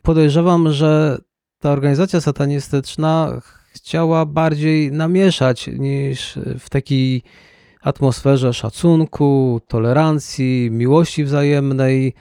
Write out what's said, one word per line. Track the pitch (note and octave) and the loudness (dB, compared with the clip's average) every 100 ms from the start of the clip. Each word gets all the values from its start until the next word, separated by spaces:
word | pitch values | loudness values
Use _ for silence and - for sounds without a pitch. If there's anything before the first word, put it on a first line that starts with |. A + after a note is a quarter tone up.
podejrzewam, | - D#3+ D#3 D3 F3 E3+ D#3+ | 0 2 4 2 2 2 2
że | C#3+ D#3 D3+ D#3 B2+ - _ _ _ | 2 2 2 2 -2 -10 _ _ _
ta | D3 | -2
organizacja | C#3+ C#3+ C#3 F#3+ F3 | 0 0 0 0 0
satanistyczna | D3+ C#3 C#3+ C#3+ - C#3 C3+ - D#3 D#3+ D3+ B2 - _ _ | -2 -2 -2 -2 -2 -4 -4 -4 0 0 -2 -6 -14 _ _
chciała | - - E3 E3 D#3+ D#3 | -20 -8 -2 0 0 0
bardziej | D3+ D#3+ D3+ D#3 D#3 D3 | 0 0 0 0 0 0
namieszać | D3 D#3+ F#3 F#3+ - C3 A#2+ - | -2 0 2 2 2 0 0 -6
niż | B2 C3+ C#3 C#3 C3 - - - B2+ | -6 -4 -2 -4 -6 -10 -10 -10 -10
w | - | -6
takiej | C#3 - C3+ C3 B2+ - - _ _ _ _ | -6 -2 0 0 -2 -6 -20 _ _ _ _
atmosferze | - - C3+ A#2+ C#3 C3+ B2+ | -6 -2 -2 0 2 2 2
szacunku, | A#2+ A2+ - E3+ D#3+ D#3 - C#3+ C#3 C3 A#2 - | -2 -8 -2 2 2 2 0 2 2 2 -2 -4
tolerancji, | A#2 A#2 C3 D#3+ D3+ - - C3 B2+ A#2+ | -2 2 2 2 0 -4 -4 -2 0 -2
miłości | A2+ A#2+ D3+ E3 - | 0 2 2 2 -2
wzajemnej | C#3+ C#3+ C#3+ C#3+ C#3 C3+ C3 C3 C3 - | -2 0 2 0 0 0 0 2 -2 -6